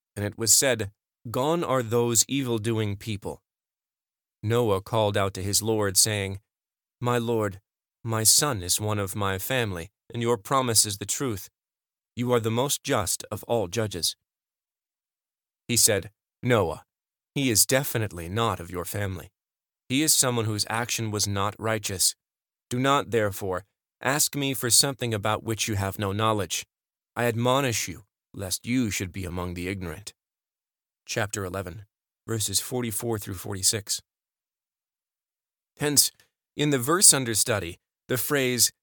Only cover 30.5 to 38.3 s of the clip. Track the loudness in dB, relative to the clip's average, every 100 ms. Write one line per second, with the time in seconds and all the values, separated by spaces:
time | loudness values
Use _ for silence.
30.5 | _ _ _ _ _ -6 -4 -2 -4 -4
31.5 | -6 -6 -10 -16 _ _ _ -6 -4 -2
32.5 | -2 -2 -4 -4 -4 -2 -4 -4 -8 -8
33.5 | -2 0 0 -4 -8 _ _ _ _ _
34.5 | _ _ _ _ _ _ _ _ _ _
35.5 | _ _ -4 0 2 2 0 _ _ _
36.5 | 0 2 2 2 4 6 4 2 0 0
37.5 | 0 -4 -12 _ _ -4 -2 0